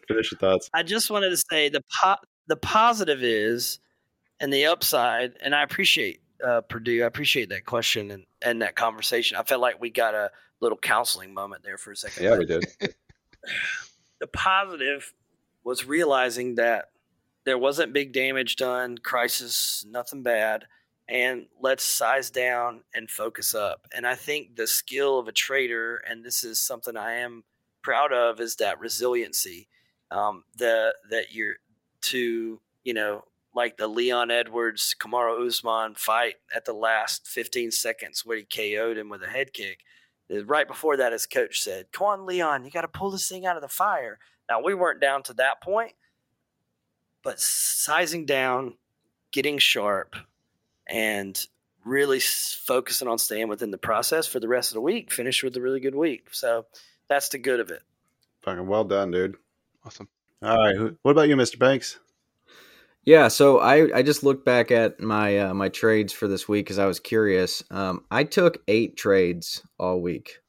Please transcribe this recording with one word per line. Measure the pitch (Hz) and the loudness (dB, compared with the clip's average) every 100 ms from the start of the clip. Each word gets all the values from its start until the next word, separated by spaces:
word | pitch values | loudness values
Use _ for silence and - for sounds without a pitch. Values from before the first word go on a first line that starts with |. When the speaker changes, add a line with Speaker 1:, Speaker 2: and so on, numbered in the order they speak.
| - | -2
Speaker 1:
Finish | 110 110 | -2 -2
your | - | 0
thoughts. | 95 92 - | 2 2 2
Speaker 2:
I | 165 | -4
just | 165 220 - | -2 -2 0
wanted | 208 190 | 0 0
to | 170 | 0
say | - 156 147 | 0 0 2
the | 147 - - | 0 -4 0
po-, | 185 196 - _ - | 2 2 -4 _ -4
the | 156 | -4
positive | - 214 233 220 170 135 | 0 4 4 2 0 0
is, | 123 110 107 120 - - _ _ _ _ _ - | 0 2 0 -2 -4 -8 _ _ _ _ _ -8
and | 139 | -2
the | 139 151 | 2 2
upside, | 175 - 139 120 117 123 - | 2 2 2 2 0 -2 -6
and | 139 | -2
I | 147 | 0
appreciate, | 143 - 190 - 104 - _ - 127 | 0 0 2 2 0 -6 _ -6 -2
uh, | 117 | 0
Purdue. | - 113 117 117 | -2 -6 -2 0
I | 120 | 0
appreciate | 151 139 139 98 | 0 0 0 -2
that | 95 - | -8 -4
question | 120 113 113 101 | -2 -2 -2 -6
and, | 98 - - | -12 -20 -6
and | 120 117 | -4 -2
that | 104 - | -2 -2
conversation. | 117 110 - 120 113 92 | -2 -2 -2 -2 -2 -2
I | |
felt | - 131 | -2 0
like | 123 92 | 0 -2
we | 117 | -4
got | 113 113 | -2 0
a | 107 101 - _ - | 0 -4 -8 _ -2
little | 117 107 | -2 0
counseling | - 113 120 98 95 | 0 0 0 -4 -8
moment | 98 98 95 | -10 -10 -12
there | 98 98 | -14 -14
for | - | -14
a | 98 | -12
second. | 104 - | -12 -2
Speaker 1:
Yeah, | 95 | 2
Speaker 2:
But | 110 | 2
Speaker 1:
we | 82 | 2
did. | 85 90 - | -2 -4 -6
Speaker 2:
<laughs> | 98 - _ _ _ _ - - - - - _ _ - | -8 -8 _ _ _ _ -10 -8 -6 -8 -12 _ _ -14
the | - | -10
positive | - 196 190 196 165 135 139 - - _ _ _ _ | -2 2 2 0 -4 -4 -4 -8 -20 _ _ _ _
was | 120 127 | -6 -6
realizing | 127 156 160 131 127 117 123 117 | -2 0 2 2 2 -2 -4 0
that | 117 107 - _ _ _ _ _ | 2 0 -4 _ _ _ _ _
there | 135 127 | -4 0
wasn't | 135 143 147 | 0 0 0
big | 139 139 | -2 -2
damage | 127 131 135 123 - | -2 0 0 -2 -2
done, | 127 127 123 120 | -2 -2 -4 -8
crisis, | - 123 120 - 120 - - - 104 | -4 0 0 -2 -4 -4 -4 -6 -8
nothing | 120 120 139 | -10 -10 -6
bad, | 123 110 110 110 - _ _ _ - | -2 0 0 -2 -8 _ _ _ -6
and | 123 127 123 - _ | -2 -2 -4 -12 _
let's | 131 135 | -2 0
size | - - 117 135 123 | -2 0 0 0 -2
down | 127 123 120 120 113 _ | -2 -2 -2 -4 -6 _
and | 113 110 | -12 -10
focus | - 110 113 - | -8 -8 -6 -4
up. | 110 101 - - | -2 -4 -6 -12
And | - | -6
I | 123 127 | -6 -4
think | - 147 92 117 | -6 -8 -8 -6
the | 110 | -4
skill | - - 135 139 135 | -4 -4 0 2 0
of | 110 | -2
a | |
trader, | - - 135 127 117 113 120 | -4 -2 -2 -2 -4 -6 -8
and | - 113 | -10 -12
this | 120 - | -8 -6
is | 117 113 | -4 -4
something | - 120 120 113 | -4 -6 -10 -8
I | 110 117 | -6 -6
am | 120 117 - _ _ _ | -6 -10 -20 _ _ _
proud | - 123 143 | -2 2 2
of, | 123 117 110 | 2 2 0
is | 117 - | -6 -4
that | 104 76 | -4 -4
resiliency, | 110 107 123 120 101 - 95 87 - _ _ _ - | -6 -2 0 0 -2 -6 -6 -10 -20 _ _ _ -8
um, | 98 104 95 _ - | -4 -2 -4 _ -2
the, | 120 113 110 - 104 | 0 2 0 -2 -6
that | 113 - | -6 -6
you're | 110 107 - _ _ _ _ | -6 -8 -8 _ _ _ _
to, | - 127 120 113 113 110 _ _ | -4 -2 -2 -2 -6 -10 _ _
you | 127 | -6
know, | 113 104 104 - _ _ | -4 -2 -4 -10 _ _
like | 120 120 - | -4 -4 -2
the | 107 | -4
Leon | 113 123 120 120 | 0 0 0 0
Edwards, | 120 113 117 117 107 - - | 0 0 -2 -2 -2 -4 -4
Kamaru | 110 120 117 117 123 | -4 0 0 0 -2
Usman | 117 117 113 110 | -2 -2 -2 -2
fight | 107 - 113 117 - - | -6 -2 0 -2 -4 -10
at | 113 | -10
the | - | -8
last | 107 113 110 110 - - | -4 0 0 -2 -6 -8
fifteen | 123 117 127 117 | -8 -6 -4 -4
seconds | - 117 113 73 - 113 | -4 -4 -6 -8 -10 -6
where | 113 | -8
he | |
K | 104 113 107 104 | -6 -6 -4 -2
O'd | 117 110 | -2 -4
him | 104 | -8
with | 101 | -12
a | 92 | -8
head | 123 131 | -6 -6
kick. | - 98 95 _ _ _ _ - | -8 -12 -12 _ _ _ _ -10
Uh, | 104 | -6
right | 104 151 - | 0 0 0
before | 131 156 139 | -2 0 2
that, | 123 | 0
his | 113 - | -2 -4
coach | 135 113 - | -2 -2 -4
said, | 104 95 95 | -6 -8 -10
"Come | - 202 | -2 0
on, | 196 190 | -2 -4
Leon, | 180 160 139 | -2 0 -2
you | 131 | -4
gotta | 165 165 | -8 -8
pull | - 196 | -6 -6
this | 190 - | -4 -6
thing | 190 185 | -4 -4
out | 170 | -4
of | |
the | 139 | -4
fire." | - 202 175 117 107 _ _ - | -2 0 0 -4 -12 _ _ -4
Now, | 113 | 0
we | 156 | 0
weren't | 196 175 - | 0 0 2
down | 139 139 | 2 0
to | 135 | -2
that | 120 131 - | 0 0 0
point, | 170 208 226 _ _ _ _ _ _ _ _ _ _ _ _ _ | -2 -2 -4 _ _ _ _ _ _ _ _ _ _ _ _ _
but | 135 107 | -10 -4
sizing | - - - - - 156 165 165 147 | -2 0 -2 -2 0 2 0 -2 0
down, | 139 131 127 127 - _ _ _ _ _ | 0 2 0 -4 -10 _ _ _ _ _
getting | 135 143 143 | -4 -2 2
sharp, | - 123 104 95 - - - _ _ _ _ _ - | 2 2 0 0 -4 -14 -20 _ _ _ _ _ -8
and | 113 110 104 98 95 - _ _ _ | -2 -2 -2 -4 -8 -10 _ _ _
really | 113 135 143 131 | -4 0 2 2
s-, | - - - - | 0 -2 -4 -6
focusing | - 127 127 - 127 | -2 0 0 -2 -2
on | 117 | -2
staying | - 107 110 | -2 -2 -4
within | 104 110 | -4 -6
the | 95 | -6
process | - 110 - 160 156 | -2 0 0 0 -2
for | 127 | -4
the | 113 | 0
rest | 123 - | 0 -2
of | |
the | 113 | -2
week, | 139 226 - | -2 -2 -4
finish | - 123 127 | -6 -2 -2
with | 131 123 | -2 -4
a | |
really | 127 135 | -4 -2
good | 135 | -2
week. | 139 165 123 _ | 0 -2 -2 _
So | - 120 117 - - - _ - | -6 -2 -2 -4 -18 -20 _ -2
that's | 143 - | 0 0
the | 135 | -4
good | 131 123 | 0 0
of | 95 | -2
it. | 82 - _ _ _ _ _ | -10 -18 _ _ _ _ _
Speaker 1:
Fucking | - 90 92 | -8 -6 0
well | 107 | 0
done, | 95 98 95 | 2 0 2
dude. | 90 95 98 _ _ _ _ | 0 -2 -4 _ _ _ _
Speaker 3:
Awesome. | 110 - 101 _ _ _ | -20 -20 -20 _ _ _
Speaker 1:
All | 107 113 | 2 4
right. | 107 98 | 6 4
Who, | 110 - | -2 2
what | 139 | 4
about | 147 151 | 6 6
you, | 139 | 6
Mister | 120 - | 2 4
Banks? | 131 135 - - _ _ _ _ _ - - - _ _ | 4 4 -2 -14 _ _ _ _ _ -20 -20 -20 _ _
Speaker 4:
Yeah, | - 156 117 | 10 10 10
so | - 143 135 | 8 8 8
I, | 120 147 160 123 | 8 8 8 6
I | |
just | 135 147 | 4 4
looked | 139 135 | 2 2
back | - 123 117 | 4 4 6
at | 117 110 - | 4 4 0
my, | 110 107 104 101 | -2 0 2 2
uh, | 95 | 2
my | 98 95 | 0 -2
trades | - 113 110 101 | 2 4 4 2
for | - 104 | -2 -2
this | 95 - | -2 0
week | 104 98 | 0 0
'cause | 98 | 0
I | 98 | 0
was | 87 | 0
curious. | - 110 107 95 90 - - | 0 2 4 4 2 -2 -8
Um, | 95 95 90 - | -6 -4 -4 -2
I | 113 | 0
took | 151 - 175 - - | 2 4 4 4 2
eight | 110 110 - | 2 2 0
trades | 107 95 87 87 - - - - | 4 4 4 0 -8 -10 -12 -6
all | 92 92 | -2 -2
week. | 87 - - - | -2 -6 -10 -20